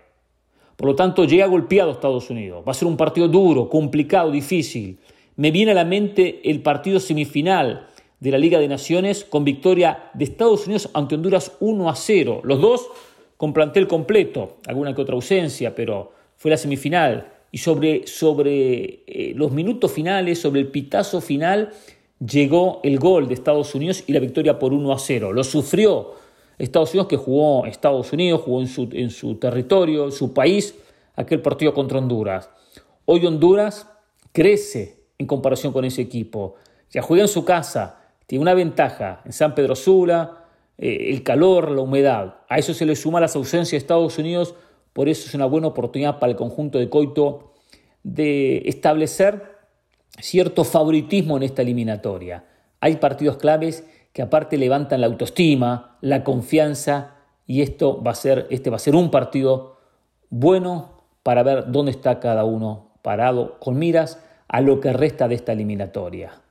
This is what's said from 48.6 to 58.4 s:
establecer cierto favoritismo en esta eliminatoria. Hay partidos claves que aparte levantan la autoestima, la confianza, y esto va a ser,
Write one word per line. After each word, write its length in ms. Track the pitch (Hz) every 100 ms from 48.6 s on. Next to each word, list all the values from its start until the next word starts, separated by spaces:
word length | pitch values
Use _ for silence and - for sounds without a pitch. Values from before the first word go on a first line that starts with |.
| -
establecer 800 | - 160 156 156 - 196 208 - - _ _ _ _ _ -
cierto 420 | - 180 175 175
favoritismo 720 | - 165 156 156 - 202 156 139
en 80 |
esta 200 | 131 135
eliminatoria. 840 | 123 120 113 104 107 92 90 87 - _ _ _
Hay 160 | 151 156
partidos 400 | 143 135 147 135
claves 500 | 151 156 160 - - _ _
que 80 | -
aparte 360 | 123 156 156 151
levantan 440 | 127 139 143 131
la 60 | 117
autoestima, 880 | 113 117 - 170 135 123 123 - _
la 240 | 135 135
confianza, 920 | 131 127 - 156 151 143 - 143 139 _ _ _ -
y 160 | 131
esto 400 | 135 - 135 -
va 100 | 120
a 40 | -
ser, 320 | 139 131